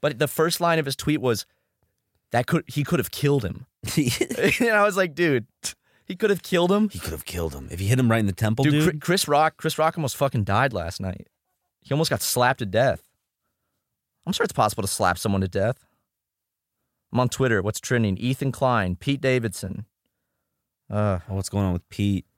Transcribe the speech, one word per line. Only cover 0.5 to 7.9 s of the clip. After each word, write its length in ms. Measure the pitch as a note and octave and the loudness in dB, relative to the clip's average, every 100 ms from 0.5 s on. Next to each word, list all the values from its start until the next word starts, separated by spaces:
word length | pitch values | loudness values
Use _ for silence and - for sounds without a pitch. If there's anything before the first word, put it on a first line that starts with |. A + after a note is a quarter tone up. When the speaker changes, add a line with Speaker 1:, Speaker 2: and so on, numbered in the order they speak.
| E3 | 2
Speaker 1:
line 180 | E3+ E3 | 0 2
of 60 | C#3 | 0
his 100 | C3 | -4
tweet 240 | - D3+ | -2 0
was, 260 | B2+ A2 - _ _ _ _ _ _ _ _ | 0 -2 -4 _ _ _ _ _ _ _ _
"That 160 | A2+ B2+ | -2 0
could, 160 | E3+ - | -2 -2
he 160 | - | -4
could 160 | C#3 F3 | -2 0
have 120 | - | -2
killed 320 | - C#3+ C#3+ | -2 0 2
him." 220 | G2+ C2 - _ | 0 -8 -14 _
<laughs> 120 | A2+ - | -4 0
Speaker 2:
<laughs> 20 | C3 - - A#3+ F#3+ - | 0 0 -2 0 0 2
Speaker 1:
And 80 | A#3 | 2
I 140 | G#3+ | 4
was 120 | G#3 G3 | 2 2
like, 180 | F#3 D3 | -2 2
"Dude, 300 | E3+ C3 G#2 _ - - _ _ _ | 2 2 -2 _ -12 -12 _ _ _
he 100 | F3+ | -4
could 140 | A3 | 0
have 120 | F#3+ | 0
killed 280 | - F3+ F3 | 0 2 4
him?" 160 | G3+ G#3+ | 4 2
Speaker 2:
He 100 | F2+ | -2
could 120 | - | -8
have 140 | D#2 - | -10 -8
killed 280 | F2 E2 | -6 -6
him. 140 | C#2 C2+ | -6 -12
If 100 | F2 | -6
he 80 | |
hit 120 | F#2+ | 0